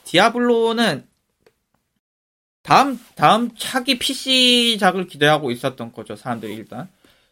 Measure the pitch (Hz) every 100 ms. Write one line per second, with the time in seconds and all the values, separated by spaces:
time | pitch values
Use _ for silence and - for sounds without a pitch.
0 | - 165 226 240 240 233 226 226 220 131
1 | - _ _ _ _ _ _ _ _ _
2 | _ _ _ _ _ _ - 175 277 247
3 | - - 151 214 240 - - 254 247 247
4 | - 269 262 262 247 240 233 214 190 185
5 | 175 139 147 151 139 120 135 127 117 -
6 | 107 104 127 117 107 110 101 113 180 _
7 | _ _ _